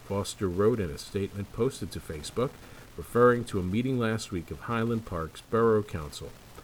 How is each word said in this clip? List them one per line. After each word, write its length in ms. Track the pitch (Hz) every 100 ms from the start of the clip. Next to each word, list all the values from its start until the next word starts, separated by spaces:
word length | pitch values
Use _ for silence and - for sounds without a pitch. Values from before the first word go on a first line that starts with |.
| -
Foster 400 | 98 95 - 95
wrote 320 | 87 104 120
in 100 | 87
a 80 | 71
statement 540 | - 98 98 101 98
posted 400 | - 123 - 95
to 80 | 85
Facebook, 500 | - 78 71 - 127 - - - - -
referring 480 | - 120 123 120
to 140 | 110 101
a 40 |
meeting 360 | 90 107 127 127
last 320 | 113 110 -
week 200 | 90 82
of 100 | 76
Highland 440 | - 117 113 113 113
Park's 340 | 87 80 -
Borough 420 | - 113 117 107
Council. 480 | 101 85 73 - - - - -